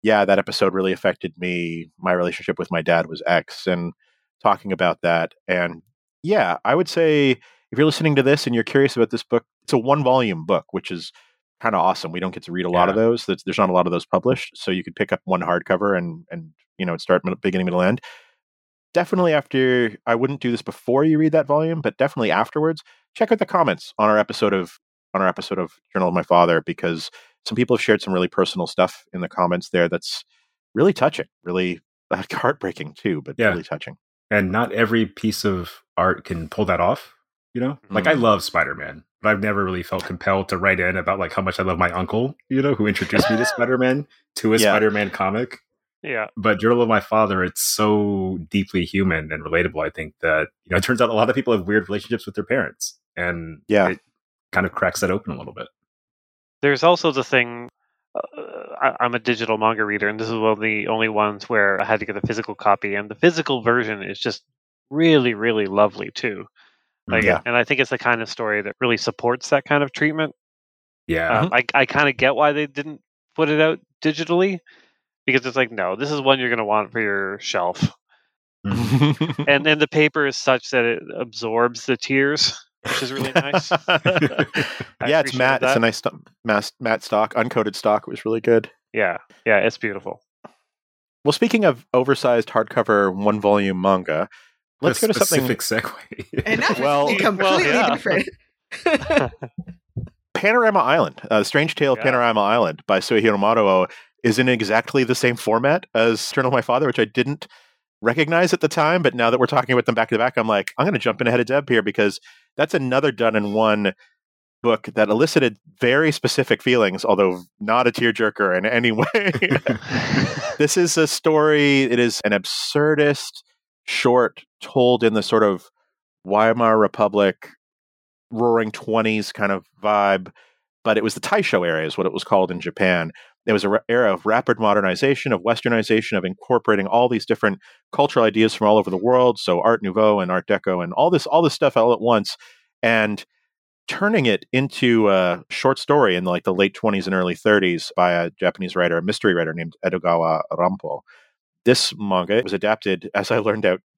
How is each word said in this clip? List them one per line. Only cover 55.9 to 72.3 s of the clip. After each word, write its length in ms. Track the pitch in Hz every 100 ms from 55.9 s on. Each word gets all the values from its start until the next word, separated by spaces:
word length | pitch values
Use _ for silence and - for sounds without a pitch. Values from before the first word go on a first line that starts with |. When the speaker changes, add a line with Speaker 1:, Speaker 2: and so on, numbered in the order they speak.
| _ _ _ _ _ _ _
Speaker 3:
There's 220 | 143 139
also 260 | 160 175 170
the 120 | 135
thing, 440 | - 131 120 120 120 _ _ _ _
uh, 60 | - - 294 - - - -
I, 160 | 135 -
I'm 140 | 120 120
a 20 |
digital 400 | 113 110 113 110
manga 260 | 110 110
reader, 240 | 107 104 104
and 120 | 107
this 80 | 113
is 60 | 113
one 160 | 110
of 80 | 107
the 260 | 110 107 101
only 220 | 110 110
ones 400 | 104 104 104 -
where 320 | 113 101 95
I 40 |
had 140 | 101 107
to 80 | 107
get 100 | 101
a 40 |
physical 300 | - 110 110
copy, 400 | 107 104 98 101
and 160 | 101 104
the 40 | 90
physical 440 | 175 165 151 131
version 400 | 113 120 110 104
is 160 | 95 98
just 240 | 123 - _ _ _ _ _
really, 440 | 143 165 151 123
really 320 | 104 113 110 98
lovely, 440 | 101 104 107 101
too. 320 | - 120 98 113 _ _ _ _ _ -
Like, 160 | 110
Speaker 1:
Yeah. 160 | 110 80
Speaker 3:
and 120 | 120 120
I 80 |
think 160 | 117 135
it's 100 | 131
the 80 | 127
kind 240 | 123 120
of 60 | 110
story 340 | - 113 104
that 140 | 101 -
really 160 | 127 113
supports 520 | - - 120 127 -
that 140 | 143
kind 180 | - 147
of 80 | 139
treatment. 400 | - 151 156 156 - _ _ _ _ _ _ -
Speaker 2:
Yeah. 320 | 80 82 110
Speaker 3:
Um, 80 | 175
I, 120 | 120 123
I 120 | 139 135
kinda 260 | 143 143
get 240 | 123 131